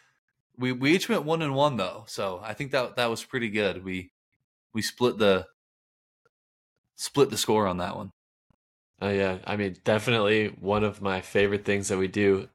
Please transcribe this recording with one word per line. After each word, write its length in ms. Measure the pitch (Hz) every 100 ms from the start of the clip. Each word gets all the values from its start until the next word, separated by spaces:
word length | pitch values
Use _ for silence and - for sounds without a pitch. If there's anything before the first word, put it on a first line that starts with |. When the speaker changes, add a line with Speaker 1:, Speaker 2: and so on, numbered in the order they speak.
| _ _ _ _ _ -
Speaker 1:
we, 140 | 127
we 220 | 127 135
each 140 | 185 190
went 160 | 208
one 180 | 147 165
and 120 | 156 135
one 200 | 147 120
though. 280 | 92 87 120
So 340 | - 101 92
I 100 | 107
think 160 | 107 143
that, 260 | 139 120 -
that 140 | 120
was 140 | 113
pretty 240 | - 131 117
good. 340 | 104 104 90
We, 280 | 95 92 90 _ _ _ _ _ _
we 100 | 110
split 360 | 104 - 123 113
the, 280 | 104 95 92 _ _ _ _ _ _ _ _ _ _ _ _ _ _ -
split 340 | - - 139
the 60 | -
score 280 | - 107 101
on 120 | 90
that 180 | 90 98
one. 160 | 98 - _ _ _ _ _ _ _ -
Speaker 2:
Oh, 60 | 98
yeah. 300 | 98 98 92
I 120 | - 104
mean, 200 | 101 90
definitely 680 | - 107 127 117 104 107 104 -
one 240 | 92 104
of 160 | 104 98
my 220 | 98 95
favorite 420 | - 104 101 101
things 240 | 104 101 98
that 80 | 95
we 100 | 95
do 420 | 104 101 98 104